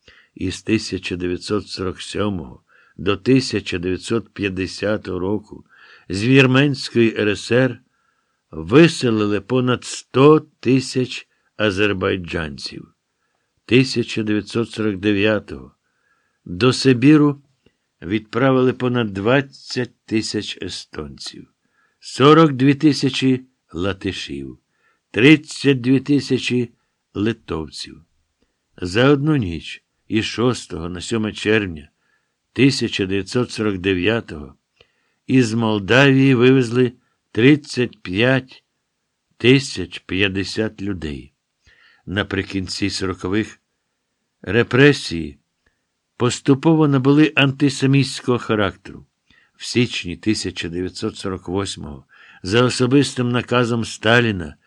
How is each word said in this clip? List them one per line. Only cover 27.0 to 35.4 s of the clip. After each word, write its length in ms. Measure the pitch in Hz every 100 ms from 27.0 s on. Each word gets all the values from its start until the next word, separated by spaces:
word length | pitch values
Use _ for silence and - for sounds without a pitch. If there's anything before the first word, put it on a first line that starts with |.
| _
литовців. 880 | 101 107 113 - 82 76 - - - _ _ _ _ _ _ _ -
За 320 | 90 98 131
одну 280 | 147 147 151
ніч 480 | 95 80 - - _ _ -
із 160 | 107
шостого 640 | 101 - 123 113 - 82 85
на 120 | 90
сьоме 320 | - 113 107
червня 580 | - 107 110 101 78 71 _ _ _ _ _ _
тисяча 540 | - 135 135 117 - 95
дев'ятсот 440 | 98 95 123 117
сорок 280 | - 107 95
дев'ятого 760 | 92 92 90 113 - 80 73 - _ _ _ _ _ _ -
із 280 | 131